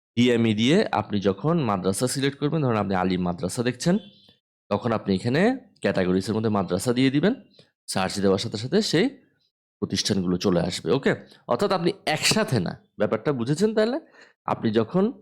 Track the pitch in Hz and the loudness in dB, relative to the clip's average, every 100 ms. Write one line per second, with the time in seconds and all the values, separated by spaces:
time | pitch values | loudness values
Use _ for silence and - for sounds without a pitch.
0 | _ - 123 117 113 107 120 185 - 104 | _ 2 4 4 2 2 4 2 2 -2
1 | 104 104 - - 151 175 120 98 92 98 | -2 -2 0 0 0 0 0 0 0 0
2 | 127 139 139 135 147 160 131 107 98 92 | -2 -2 -4 -2 -2 0 0 0 0 0
3 | 92 92 90 87 92 123 120 123 170 208 | 0 0 -2 -4 -6 -4 -4 -2 0 0
4 | - - - _ _ _ - 104 120 107 | -4 -20 -20 _ _ _ -6 -4 -2 -2
5 | - 92 120 143 214 262 - _ 101 98 | 0 -2 0 2 2 0 -8 _ -2 0
6 | 90 92 104 104 110 104 87 90 123 120 | 2 0 0 -2 0 0 0 -2 0 2
7 | 135 139 185 269 - _ _ _ - 98 | 2 2 0 -2 -8 _ _ _ -6 -4
8 | 92 101 98 95 113 101 127 196 214 151 | -2 0 2 2 0 -8 -2 0 2 2
9 | 262 - _ _ _ _ _ _ 101 95 | 0 -4 _ _ _ _ _ _ -4 -2
10 | - 98 90 90 - 175 175 - - - | -2 0 0 0 2 2 0 -4 -2 0
11 | 208 - - - - 123 202 185 170 - | 0 -2 -6 -12 -4 -2 0 0 -2 -4
12 | - 156 - 220 214 120 82 80 _ - | -4 -2 0 0 0 0 -2 -8 _ -4
13 | 104 113 151 131 117 151 214 220 220 302 | -2 0 -2 -2 -2 0 0 2 0 -2
14 | - - - _ - - 117 107 110 180 | -8 -20 -20 _ -6 -2 0 0 2 2
15 | 214 - | 0 -2